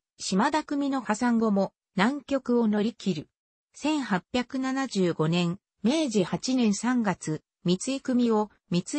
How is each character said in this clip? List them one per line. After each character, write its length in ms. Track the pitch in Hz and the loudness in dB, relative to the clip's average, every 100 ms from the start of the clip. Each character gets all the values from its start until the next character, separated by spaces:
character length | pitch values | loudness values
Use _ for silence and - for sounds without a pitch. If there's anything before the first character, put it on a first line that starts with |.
| _ - | _ -14
島 320 | - 190 277 | -2 2 2
田 120 | 302 | 0
組 280 | - 285 277 | -2 -2 -2
の 100 | 269 | -2
破 140 | 208 | -2
産 240 | 214 240 233 | 0 2 2
後 120 | 220 | 2
も、 220 | 196 190 - _ - | 2 0 -4 _ 0
難 240 | 208 285 | 0 0
局 380 | - 269 - 240 | -4 -4 0 2
を 80 | 226 | 2
乗 140 | 208 | 2
り 120 | 214 | 0
切 200 | - 196 | -2 -4
る。 140 | 151 - _ _ _ _ | -4 -6 _ _ _ _
千 280 | - 294 311 | -6 -2 -2
八 200 | 240 185 - | 0 -4 -2
百 260 | 247 240 262 | -4 -4 -4
七 280 | 262 262 269 | -4 -4 -2
十 260 | 196 175 | 0 0
五 160 | 156 160 | 0 0
年、 300 | 175 170 180 _ _ | 0 0 -4 _ _
明 260 | 214 320 302 | 0 2 0
治 160 | 208 | 0
八 300 | 175 175 - | 0 -2 -2
年 200 | 262 226 | 2 2
三 280 | 196 233 254 | 2 0 0
月、 400 | 208 170 - 156 _ _ | 0 -2 -6 -8 _ _
三 140 | 175 185 - | -2 0 -2
井 140 | 269 | -4
組 300 | - 247 240 | 0 2 2
を、 200 | 214 208 _ - | 2 -2 _ -4
三 140 | 175 - | -2 -2